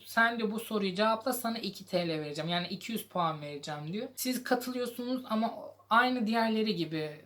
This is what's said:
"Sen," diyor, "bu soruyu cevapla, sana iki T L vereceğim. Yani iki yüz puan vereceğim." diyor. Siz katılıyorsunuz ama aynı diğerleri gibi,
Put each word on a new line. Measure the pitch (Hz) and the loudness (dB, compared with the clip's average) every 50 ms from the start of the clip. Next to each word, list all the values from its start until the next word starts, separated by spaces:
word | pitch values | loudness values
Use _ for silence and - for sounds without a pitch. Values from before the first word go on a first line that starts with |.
| - | -14
"Sen," | - - 233 226 233 240 233 | -2 2 4 4 4 4 2
diyor, | 226 202 | -2 -2
"bu | 214 214 | -2 -2
soruyu | - - 220 208 196 190 175 | -4 -2 -2 0 0 0 2
cevapla, | 190 214 220 220 220 - 269 254 | 2 4 4 4 2 0 -2 -2
sana | - - 226 226 226 | 0 0 -2 -4 -2
iki | - 202 - - 190 | -4 -6 -8 -8 -10
T | - - 175 175 165 | -2 0 0 2 2
L | |
vereceğim. | 160 156 151 147 143 151 156 170 | 0 -2 -2 -4 -4 -4 -2 0
Yani | 175 175 175 - | 0 0 0 -2
iki | 196 - - - | -6 -8 -6 -6
yüz | 226 208 - - | -6 -6 -6 -4
puan | - 180 170 160 151 151 | 0 0 2 2 0 -2
vereceğim." | 147 147 147 143 - 160 147 147 151 156 185 | -6 -8 -8 -8 -6 -6 -6 -6 -6 -4 -4
diyor. | 214 254 262 - | -4 -6 -6 -6
Siz | - - 254 254 254 - | -4 -2 -2 -2 -2 2
katılıyorsunuz | - 254 254 - 254 247 247 247 233 - - 240 247 262 254 - - | 2 2 2 2 -2 -4 -4 -4 -4 -4 -6 -4 -2 -2 -4 -2 -2
ama | 220 220 226 220 - - - - - - - - | 0 0 0 0 -2 -4 -12 -14 -16 -16 -2 4
aynı | 214 233 247 254 254 247 214 214 | 6 6 6 6 4 2 2 2
diğerleri | 226 226 226 226 220 220 220 220 190 | 4 4 4 4 4 4 4 2 2
gibi, | 170 160 156 160 156 151 151 151 - - | 0 0 -2 -2 -2 -2 -4 -6 -10 -16